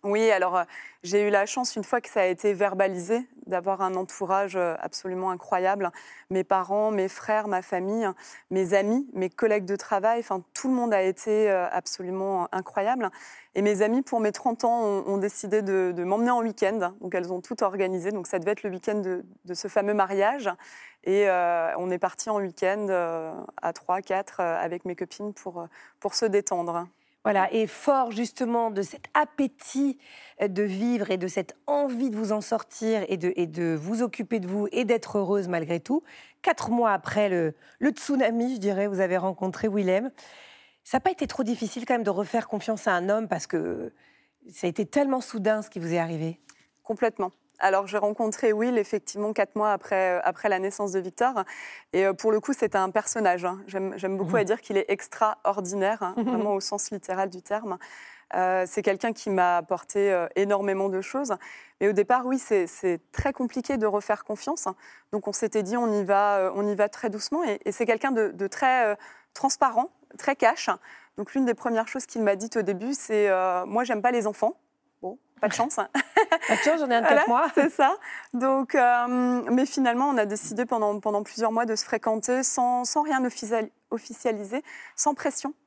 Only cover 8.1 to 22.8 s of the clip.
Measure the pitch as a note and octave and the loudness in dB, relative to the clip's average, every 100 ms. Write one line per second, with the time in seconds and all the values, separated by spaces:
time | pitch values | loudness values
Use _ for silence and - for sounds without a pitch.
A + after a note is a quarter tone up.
8.1 | F3+ - - _ F#3 F#3 G3 G3 A#3+ C#4 | -4 -14 -20 _ 0 2 2 4 0 -2
9.1 | G3+ F#3 - A3+ G#3 F#3 G3 - G3+ G#3 | -4 -4 0 2 2 0 -6 -2 0 2
10.1 | A#3 A#3 F#3+ F3 - C4 B3+ A#3+ G#3 F#3+ | 0 -2 -6 -6 -6 0 0 2 2 2
11.1 | F#3+ - G#3+ G#3+ F#3+ F3+ - - - F3+ | 0 0 2 4 2 0 -4 -6 -8 -6
12.1 | F#3+ F#3+ F#3+ F3 F#3 F#3 - G3+ B3+ G#3 | -4 -2 -2 -2 -4 -4 -2 0 0 -2
13.1 | - - - - F#3+ G#3 G3+ G#3+ A#3+ C4+ | -6 -20 -20 -8 0 2 4 4 2 0
14.1 | B3 G#3 G3+ C4 A#3 A#3+ A#3 A3 G3 - | 0 0 0 -2 0 2 2 2 0 0
15.1 | G3 G3 - G#3 G#3+ G3 F#3+ F#3 F3 F3 | -2 -2 -4 -2 0 2 2 0 0 0
16.1 | G3+ A#3+ B3 A3+ G#3 G3 A3 F3 G3+ F#3 | 2 2 2 0 0 0 2 -2 -4 -6
17.1 | F3+ F3 F#3 F3+ A#3 G3+ F#3+ F#3+ F#3 F3 | -4 -4 -6 -8 -2 -2 0 -2 0 -2
18.1 | G#3 F3 F#3+ E3+ G#3 G#3 F#3 - G#3 F#3+ | -4 -4 -2 -2 -2 -4 -6 -4 -2 -2
19.1 | F3+ - - F3 F3 G3+ G#3+ G3+ G#3 F#3+ | -6 -8 -20 -12 -10 -2 0 2 2 2
20.1 | G3 G3+ C#4 G#3 F3+ - - - _ - | 2 2 2 -4 -6 -10 -20 -20 _ 0
21.1 | G3 G3+ F3+ F3 E3+ E3 F#2 F3+ F3+ F#3 | 2 4 4 2 2 0 -2 -2 -2 -2
22.1 | - - G#3 G3 E3 F#3 G3+ | -4 -2 -2 -2 -2 0 0